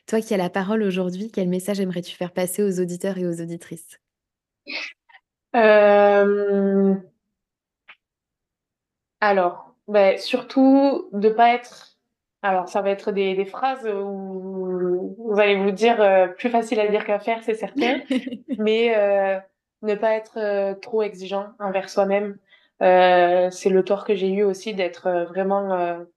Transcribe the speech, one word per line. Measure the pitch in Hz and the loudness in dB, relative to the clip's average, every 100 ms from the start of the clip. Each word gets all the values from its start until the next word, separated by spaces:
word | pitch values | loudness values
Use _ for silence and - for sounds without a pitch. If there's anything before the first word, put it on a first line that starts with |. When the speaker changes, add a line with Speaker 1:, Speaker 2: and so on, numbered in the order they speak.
| - | -6
Speaker 1:
Toi | 220 | -4
qui | 220 | -2
as | 196 | -2
la | 175 | -2
parole | 196 185 220 | -2 -2 -2
aujourd'hui, | 196 185 180 185 220 | -2 -2 -4 -6 -8
quel | 202 180 | -4 -2
message | 180 185 202 | -4 -4 -4
aimerais-tu | 185 175 180 - | -4 -6 -10 -10
faire | 175 | -8
passer | 185 180 - | -6 -4 -2
aux | 208 180 | -2 -2
auditeurs | 175 175 196 185 | -4 -6 -6 -4
et | 175 | -6
aux | 170 | -6
auditrices ? | 165 170 - 170 - _ _ _ _ _ _ _ - - - - _ _ _ _ _ 240 | -10 -12 -14 -18 -20 _ _ _ _ _ _ _ -14 -12 -12 -18 _ _ _ _ _ 4
Speaker 2:
Euh... | 214 214 208 202 202 202 202 202 202 196 196 196 196 190 - _ _ _ _ _ _ _ _ _ _ _ _ _ _ _ _ _ _ _ _ - | 6 8 8 6 6 6 4 0 0 0 2 4 2 2 -4 _ _ _ _ _ _ _ _ _ _ _ _ _ _ _ _ _ _ _ _ -2
Alors, | 208 196 180 - - _ - | 0 2 0 -4 -18 _ -2
ben, | 208 196 - | 2 4 2
surtout | - 254 - 269 262 277 277 277 - | -2 -6 -2 4 6 6 4 0 -6
de | 202 220 | 0 2
pas | 220 240 | 4 4
être... | 240 - - - _ _ _ _ _ | 2 -4 -20 -20 _ _ _ _ _
Alors | 202 185 175 | -2 -2 -2
ça | 208 | -4
va | 196 | -2
être | 196 208 | -4 -4
des, | 196 190 190 | -2 -2 -2
des | 196 | -6
phrases | - 269 254 220 | -4 -6 -4 -6
où | 202 202 196 190 190 190 190 185 180 180 180 190 196 | -6 -6 -10 -10 -10 -10 -8 -6 -4 -2 -2 -6 -10
vous | 226 202 | -4 0
allez | 202 196 | 2 2
vous | 202 | 0
dire, | 196 233 220 | 0 2 4
euh, | 196 190 180 | 4 4 2
plus | - 240 | -2 -2
facile | 233 226 214 | -2 -2 -2
à | 208 | 0
dire | 208 214 | -2 -2
qu'à | 202 | -4
faire, | 226 226 | -4 -6
c'est | 233 220 | -4 -6
certain. | - 277 240 311 - | -6 -2 -2 -2 -4
Speaker 1:
<laughs> | 254 - 240 - 214 | -6 -6 -12 -10 -4
Speaker 2:
Mais, | 214 220 233 214 | 0 2 2 2
euh, | 202 196 196 190 196 _ _ _ | 2 2 0 -4 -8 _ _ _
ne | 214 208 | -6 -2
pas | 226 | -2
être, | 220 220 226 | -2 -6 -6
euh, | 208 202 196 196 | -4 -2 -4 -6
trop | - 220 | -6 -4
exigeant | 208 180 185 196 208 - | -4 -6 -8 -8 -8 -8
envers | 202 190 190 | -6 -4 -4
soi-même. | 202 196 202 208 202 _ _ _ - | -2 0 0 -2 -10 _ _ _ 0
Euh, | 185 185 180 180 175 180 180 | 4 6 6 6 4 4 0
c'est | 180 196 | 0 2
le | 190 | 2
tort | 185 196 | 2 0
que | - 190 | -2 -2
j'ai | 190 | 0
eu | 190 | 0
aussi | 202 190 220 | 0 -2 -6
d'être, | 196 175 175 190 | -4 -4 -4 -2
euh, | 175 175 | -2 -2
vraiment, | 180 190 196 196 | -4 -2 -2 -2
euh, | 180 175 170 175 | -2 -4 -6 -12